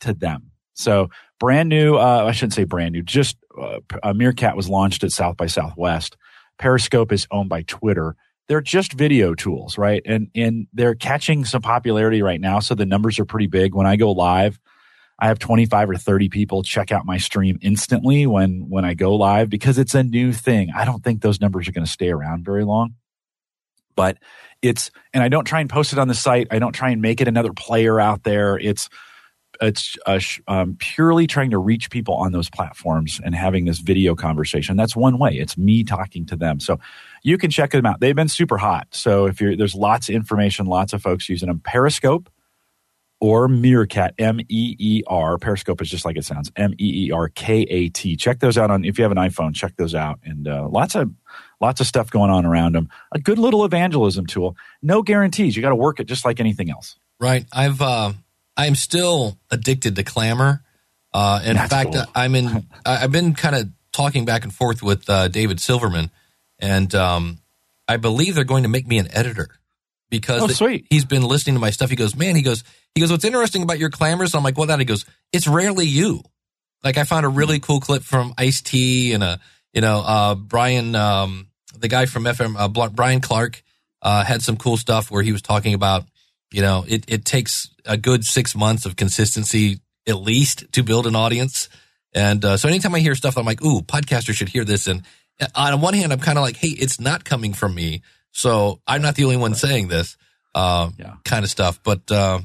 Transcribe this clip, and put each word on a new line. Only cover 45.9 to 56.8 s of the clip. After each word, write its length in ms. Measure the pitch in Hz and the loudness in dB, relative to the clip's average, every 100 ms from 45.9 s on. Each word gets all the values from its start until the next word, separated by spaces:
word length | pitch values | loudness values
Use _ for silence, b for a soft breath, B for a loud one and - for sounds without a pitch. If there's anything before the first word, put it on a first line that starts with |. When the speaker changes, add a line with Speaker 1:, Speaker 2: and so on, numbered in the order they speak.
| 87 85 | -6 -6
Speaker 1:
like 100 | 80 | -6
it 80 | |
sounds, 300 | - 73 73 - | -8 -8 -10 -2
M 180 | 101 - | -2 0
E 280 | 101 78 87 | -2 -2 -2
E 40 | |
R 160 | 82 82 | -2 -2
K 360 | - - 110 | -4 0 0
A 260 | - 90 87 | 2 0 -2
T. 260 | - 92 80 | -4 -4 -2
Check 240 | 120 123 | -2 0
those 180 | 127 117 | 2 2
out 140 | 107 | 2
on, 140 | 98 92 | 2 0
if 120 | 101 | 0
you 60 | |
have 80 | 110 | 2
an 60 | 95 | 2
iPhone, 360 | 92 - 78 | -2 -2 -6
check 220 | 76 85 - | -4 -8 -4
those 180 | 82 | -4
out. 260 | 80 76 71 | -2 -6 -8
And, 240 | 80 76 76 | -12 -10 -6
uh, 220 | 71 76 | -6 -4
lots 260 | 107 165 214 | -2 -2 -2
of, 160 | - - _ B B B | -4 -6 _ B B B
lots 220 | 113 131 | -2 0
of 60 | 127 | -2
stuff 220 | 123 110 | -2 0
going 220 | 107 101 | 2 4
on 140 | 92 85 | 4 2
around 300 | 85 85 82 | 2 2 0
them. 120 | 82 B B | -2 B B
A 80 | 151 | -4
good 180 | 143 220 | 0 2
little 280 | 240 208 202 | 4 4 2
evangelism 600 | 170 180 151 104 92 85 | 2 0 2 2 0 -4
tool. 300 | 101 90 87 B B | -4 -4 -6 B B
No 200 | 147 208 | 0 0
guarantees. 560 | 208 208 196 208 175 107 | 2 2 2 2 0 0
You 40 | |
gotta 140 | 135 117 | 0 2
work 240 | 147 139 | 2 0
it 60 | 113 | -6
just 180 | 127 | -4
like 160 | 123 117 | -2 0
anything 320 | 110 101 85 | 0 0 -4
else. 260 | 69 | -8